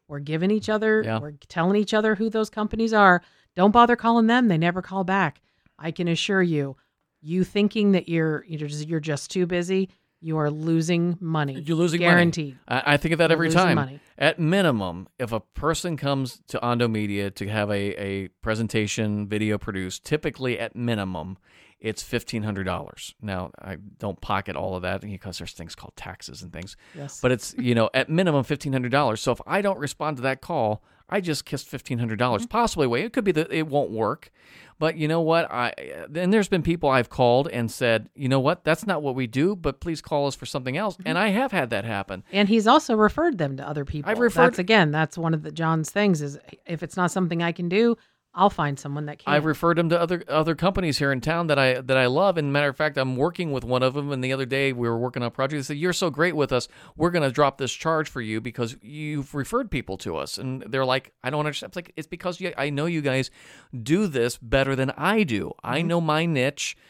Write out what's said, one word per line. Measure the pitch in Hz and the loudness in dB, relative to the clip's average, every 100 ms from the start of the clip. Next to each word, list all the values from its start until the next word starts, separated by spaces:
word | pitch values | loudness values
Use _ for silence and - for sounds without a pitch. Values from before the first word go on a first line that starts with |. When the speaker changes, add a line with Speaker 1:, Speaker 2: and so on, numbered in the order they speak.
| _ | _
Speaker 1:
We're | 143 | -12
giving | 143 160 185 | -4 0 2
each | 214 208 | 2 0
other, | 214 220 220 | 0 2 2
Speaker 2:
Yeah. | 110 110 | 2 -2
Speaker 1:
we're | 151 147 - | -4 -12 -8
telling | 175 175 208 | 0 2 2
each | 202 | 2
other | 214 220 202 | 2 2 2
who | 226 | 0
those | 220 214 | -2 -4
companies | 214 214 220 226 | -4 -4 -2 2
are. | 220 196 175 - _ _ | 6 8 6 2 _ _
Don't | - 196 | 2 6
bother | 240 240 240 | 8 6 6
calling | 226 233 226 | 4 4 4
them. | 247 233 | 4 4
They | 160 | 4
never | 170 180 | 2 0
call | - 190 | -4 -4
back. | 180 196 165 - _ _ _ _ | 0 0 0 -2 _ _ _ _
I | 165 | -8
can | 165 170 | -2 0
assure | 165 - 190 | 0 2 2
you, | 180 151 139 131 _ _ _ _ | 4 2 -2 -6 _ _ _ _
you | 151 180 | -4 -2
thinking | 180 202 208 220 202 | 0 2 2 4 4
that | 185 170 | 4 2
you're, | 165 160 151 - | 0 2 0 -6
you're | 156 151 | -8 -6
just, | 147 151 | -6 -4
you're | 165 | -4
just | 156 147 - | -2 -4 -4
too | 190 175 | -2 0
busy, | 175 175 190 190 _ _ _ | 0 0 0 -2 _ _ _
you | 160 156 | -6 -2
are | 147 | 0
losing | 151 160 165 160 170 175 170 | 0 0 2 2 2 2 0
money. | 165 160 143 135 | -2 -2 -2 -4
Speaker 2:
You're | 147 160 | -2 0
losing | 170 170 | 2 2
money. | 175 | 6
Speaker 1:
Guaranteed. | 175 175 160 143 131 - | 6 6 2 -6 -12 -4
Speaker 2:
I, | 127 147 | -2 2
I | 143 | 2
think | 160 | 2
of | 160 | 2
that | 165 | 4
Speaker 1:
You're | 165 | 4
Speaker 2:
every | 160 | 4
Speaker 1:
losing | 170 | 4
Speaker 2:
time. | 180 | 4
Speaker 1:
money. | 160 131 139 - - | 4 0 -8 -20 0
Speaker 2:
At | 143 - | 0 2
minimum, | 156 196 175 113 92 85 95 - | 2 4 4 2 0 -6 -12 -8
if | 120 | -4
a | 113 | -4
person | - - 147 160 180 151 | -6 -4 -2 -2 -4 -4
comes | 139 135 131 - - | -2 -2 -2 -8 -10
to | - | -6
Ondo | 120 120 120 | -2 0 0
Media | 107 104 101 101 | 0 -2 -2 -4
to | - 101 | -6 -4
have | 107 104 | -2 0
a, | 101 101 - | 0 -2 -4
a | 98 98 95 - 113 110 110 | -6 -6 -6 -8 -4 -2 -2
presentation | 110 104 - 107 104 101 | 0 -2 -2 -2 -2 -2
video | 107 107 104 | -2 -2 -2
produced, | - 95 92 - | -4 -8 -8 -10
typically | - 151 156 - 131 117 | -6 -4 -4 -6 -6 -4
at | 113 | -6
minimum, | 120 120 110 95 90 87 95 _ _ - _ | -6 -4 -2 -4 -6 -10 -12 _ _ -20 _
it's | 110 104 | -8 -8
fifteen | - 120 - 117 | -6 -6 -6 -6
hundred | 107 98 | -4 -4
dollars. | 92 87 - - - - | -4 -6 -8 -16 -18 -12
Now, | 107 92 87 - | -8 -6 -8 -12
I | 92 82 101 - | -14 -14 -16 -10
don't | 104 87 | -8 -8
pocket | - 98 101 73 | -4 -4 -4 -6
all | 95 90 | -6 -4
of | |
that | 90 95 | -4 -6
because | 104 95 98 85 | -8 -12 -12 -12
there's | 85 | -14
things | - 85 | -14 -16
called | - - | -16 -20
taxes | - - 92 - 64 | -16 -16 -16 -16 -16
and | - | -16
things. | 80 - - - | -14 -16 -18 -20
Speaker 1:
Yes. | 160 139 - | -16 -14 -4
Speaker 2:
But | 127 | 0
it's, | 127 - - | 0 -2 -4
you | 123 | 0
know, | 117 110 | 2 2
at | 131 131 | 0 0
minimum | 160 185 143 | 2 2 2
fifteen | 123 147 147 | 0 -4 -2
hundred | 131 123 | -4 0
dollars. | 135 135 110 | 0 2 0
So | - | -2
if | 120 - | -2 -2
I | 185 | -2
don't | 202 120 | 0 -2
respond | 143 - 156 135 | -6 -6 -6 -2
to | |
that | 131 135 | -4 -4
call, | - 160 110 110 - _ - | -4 -2 0 -2 -6 _ -6
I | 208 | -4
just | 175 147 | -2 -4
kissed | - 143 - | -6 -10 -8
fifteen | 135 - 123 | -14 -6 -4
hundred | 117 107 | -2 0
dollars. | 123 107 | 0 0
Speaker 1:
Mm-hmm. | 240 220 | -2 0
Speaker 2:
Possibly | 233 175 131 | 0 2 0
a | |
way. | 120 | 0
It | 220 | -2
could | 254 | -2
be | 202 | 0
that | 151 160 | 0 0
it | 160 156 | -2 -2
won't | 139 101 | 0 -2
work. | 110 107 151 - _ _ - - _ | -2 -2 -2 -8 _ _ -20 -20 _
But | 156 165 | -2 0
you | 151 | 0
know | 165 | 2
what? | 160 165 165 | 2 2 2
I, | 120 120 - 65 73 82 | -2 -2 -4 -12 -14 -10
and | 156 180 | -2 2
there's | 214 196 | 4 4
been | 185 | 0
people | 165 170 143 | 0 0 2
I've | 131 117 | 2 2
called | - 123 123 143 | 2 4 4 2
and | 113 113 | -2 -4
said, | - 123 113 110 | 0 2 2 0
"You | - 131 | -6 0
know | 135 | 2
what? | 131 180 | 2 0
That's | 151 165 196 | 0 0 0
not | 165 | -2
what | 143 | -2
we | 131 123 | -2 -2
do, | 123 170 | 0 0
but | 202 151 - | 0 -4 -4
please | 170 156 | -6 -8
call | - 147 143 | -4 -2 -2
us | |
for | - 127 | -4 -8
something | 143 127 143 | -6 -4 -4
else." | 214 180 | -4 -6
Speaker 1:
Mm-hmm. | 180 | -4
Speaker 2:
And | 165 | 0
I | 214 | 2
have | 196 262 | 2 0
had | 185 123 | -2 -2
that | 110 | -2
happen. | 110 101 98 95 - | -2 -6 -6 -10 -4
Speaker 1:
And | 190 202 | 0 4
he's | 226 208 | 4 6
also | 294 - 220 | 4 4 4
referred | 208 294 339 208 | 4 4 0 0
them | 143 135 | -2 -4
to | 147 | -6
other | 147 | -6
people. | 143 151 151 | -6 -6 -4
Speaker 2:
I've | 226 | 2
referred | 240 220 247 | 2 6 4
Speaker 1:
That's, | 233 | 4
again, | 180 220 156 | 4 6 6
that's | 151 160 - | 2 -2 -2
one | 165 | -2
of | 160 | -2
the, | 156 | -4
John's | 151 160 160 156 | -4 0 0 0
things | 202 208 160 | 2 2 2
is, | 143 147 - - - | -2 -10 -16 -20 -10
if | 165 | -8
it's | 165 - | -8 -2
not | 175 | 0
something | 190 175 170 | 0 0 0
I | 170 | -2
can | 170 175 | -2 -2
do, | 190 233 233 _ _ _ 175 | 2 2 2 _ _ _ 2
I'll | 196 | 2
find | - 147 139 | 4 -2 -2
someone | 143 143 147 | -6 -8 -8
that | 147 | -8
can. | - | 0
Speaker 2:
I've | 147 156 | 2 2
referred | 147 170 165 | 2 2 2
him | 170 | 4
to | 170 | 2
other, | 170 175 - | 2 -2 0
other | 147 160 | 0 2
companies | 151 180 190 175 131 | 2 0 2 0 0
here | 139 | 0
in | 131 | 0
town | 139 170 165 | 0 0 2
that | 139 | 4
I, | 131 127 | 4 2
that | 127 131 | 2 2
I | |
love. | 123 135 196 170 | 4 4 4 2
And | 143 | 0
matter | 143 143 | 0 0
of | 131 | 0
fact, | 151 139 | -2 0
I'm | 131 127 | 0 0
working | 160 170 170 | 0 0 -4
with | 135 | -4
one | 117 127 | -2 2
of | 127 | 2
them. | 143 143 | 0 -4
And | 135 | -4
the | 127 | -2
other | 135 | -2
day | 127 135 139 | -2 0 0
we | 123 120 | 0 -2
were | 117 | -2
working | 123 123 | -2 -4
on | 120 | -6
a | |
project. | - 135 151 | -2 -4 -2
They | |
said, | 131 147 | -6 -4
"You're | 180 | -2
so | 165 180 | 0 -2
great | 135 175 151 | 0 0 2
with | 135 | 0
us. | 123 - - - - | 0 -4 -12 -20 -2
We're | 170 | 0
gonna | 170 139 | 2 0
drop | 123 139 - | 4 2 2
this | 127 | -6
charge | - 160 160 151 | -4 -2 -2 -2
for | 131 | -6
you | 110 110 | -4 -4
because | 117 113 117 135 | -6 -6 -6 -6
you've | 107 151 151 151 135 | -16 -12 -6 -6 -6
referred | 147 127 240 240 | -6 -4 -4 -2
people | 143 - 95 | -6 -6 -8
to | 101 78 | -6 -6
us." | 71 - | -6 -8
And | 127 131 - | -8 -8 -6
they're | 135 | -2
like, | 131 131 - _ | 0 -2 -4 _
"I | 127 | -6
don't | 151 | -4
understand." | 151 143 185 | -4 -6 -10
It's | 180 | -12
like, | 170 - | -12 -12
"It's | 151 | -12
because | 170 180 170 | -8 -8 -6
you, | 180 - | -8 -4
I | 143 | -4
know | 143 | -2
you | 165 165 | -2 -2
guys | 139 131 127 - - - - 127 | 0 0 -2 -8 -20 -20 -14 -10
do | 113 175 208 | 0 2 2
this | 135 120 - | 0 -2 -2
better | 117 135 135 131 | -2 0 2 0
than | 135 - | -2 -2
I | 170 220 | 0 2
do. | 175 104 78 - | 2 0 -4 -8
I | - 139 | -4 -2
Speaker 1:
Mm-hmm. | 165 | 0
Speaker 2:
know | 175 | 0
my | 160 151 170 | 2 0 2
niche. | 143 131 - - - _ | 2 0 -2 -8 -10 _